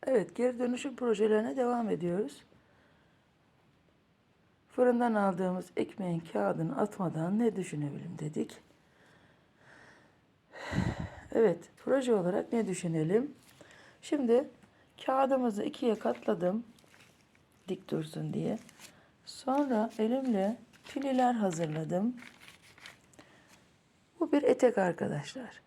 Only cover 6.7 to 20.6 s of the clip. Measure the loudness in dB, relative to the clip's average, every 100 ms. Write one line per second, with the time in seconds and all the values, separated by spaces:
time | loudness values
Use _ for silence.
6.7 | 0 -2 -2 -4 -2 -2 2 2 0 -6
7.7 | -6 -6 -8 -12 -8 -8 -6 -6 -8 _
8.7 | _ _ _ _ _ _ _ _ _ -20
9.7 | -20 -20 -20 _ _ _ _ _ -16 -6
10.7 | -2 -2 -4 -10 -12 -4 4 4 4 -6
11.7 | -12 0 2 4 2 2 0 0 -2 -2
12.7 | -2 -2 0 2 2 0 -10 -20 -20 -20
13.7 | -20 -20 -20 -4 -2 4 4 2 -10 -20
14.7 | _ _ -12 -2 2 2 2 2 0 -4
15.7 | -2 0 0 0 -2 -2 0 0 -2 -6
16.7 | -20 _ -20 -20 _ _ _ _ _ -10
17.7 | -10 -4 -6 -4 -6 -6 -4 -2 -4 -8
18.7 | -20 -20 -20 _ _ -20 -10 -2 0 2
19.7 | 0 0 -2 -2 0 0 0 0 -2